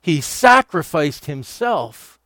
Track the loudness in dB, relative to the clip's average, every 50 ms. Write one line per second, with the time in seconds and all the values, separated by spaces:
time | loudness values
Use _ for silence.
0 | _ 0 -2 -2 -2 -6 -8 2 6 6 6 6 4 _ -4 -6 -6 -2 -2 -2
1 | -2 -2 -4 -6 -12 -12 -12 -12 -12 -16 -10 -6 -4 -2 -2 -2 -4 -8 -12 -20
2 | -20 -20 _ _ _